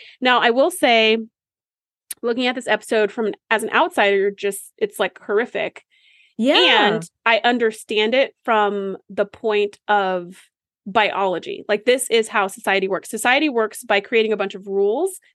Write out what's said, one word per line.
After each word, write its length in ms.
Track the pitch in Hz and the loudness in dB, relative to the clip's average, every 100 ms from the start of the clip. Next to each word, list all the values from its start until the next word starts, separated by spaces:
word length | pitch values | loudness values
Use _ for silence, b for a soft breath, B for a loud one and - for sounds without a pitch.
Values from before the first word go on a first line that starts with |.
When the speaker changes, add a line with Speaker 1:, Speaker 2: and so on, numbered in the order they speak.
| B B | B B
Speaker 1:
Now, 200 | 254 247 | 2 4
I 100 | 240 | 4
will 220 | 233 320 | 2 2
say, 460 | - 277 233 220 226 226 _ _ _ _ _ _ _ - - | 2 2 4 4 0 -4 _ _ _ _ _ _ _ -20 -8
looking 260 | 233 240 247 | -4 -2 -2
at 80 | 254 | -2
this 120 | 233 | -2
episode 440 | 214 - 226 208 | -2 0 0 0
from, 220 | - 214 - - | -2 -4 -4 -2
as 140 | 220 | -2
an 60 | 220 | 0
outsider, 640 | 233 330 - 202 202 202 | 0 0 2 2 2 0
just, 420 | 202 202 196 - - | -2 -6 -6 -12 -6
it's, 220 | 208 - | -6 -4
like, 200 | 185 - | -6 -6
horrific. 640 | - 208 247 - 160 - _ b b b b b | -4 -2 -2 -6 -8 -10 _ b b b b b
Speaker 2:
Yeah. 500 | 240 339 359 226 208 - | 2 4 4 4 4 0
Speaker 1:
And 140 | 170 _ 226 | -6 _ 0
I 140 | 233 | 2
understand 720 | 240 240 226 214 - 214 214 254 | 2 2 0 -4 -4 -2 0 2
it 200 | - _ | 0 _
from 540 | - 220 208 202 196 190 - | 0 2 2 -2 -6 -10 -10
the 160 | 202 202 | -6 -6
point 540 | - 220 208 208 - - | -4 -2 0 -2 -4 -2
of 600 | 208 190 185 175 185 _ _ _ _ 208 | 0 0 -4 -6 -18 _ _ _ _ -4
biology. 800 | 196 202 - 196 165 - - - | 0 0 0 -2 -4 -8 -10 -4
Like, 160 | 208 226 | -2 0
this 240 | 262 - | 0 0
is 180 | 226 220 | -2 0
how 200 | 226 196 | -2 -2
society 400 | - - 196 190 | -4 -2 -2 0
works. 220 | 180 - | -4 -8
Society 400 | 220 247 269 302 | -4 0 2 0
works 340 | 233 214 - | -2 -4 -6
by 160 | 240 202 | -2 -2
creating 340 | 202 226 220 | 0 0 0
a 40 | 208 | -2
bunch 180 | 196 196 | -4 -8
of 120 | 202 | -6
rules 520 | 196 202 247 381 - b | 0 0 0 -4 -6 b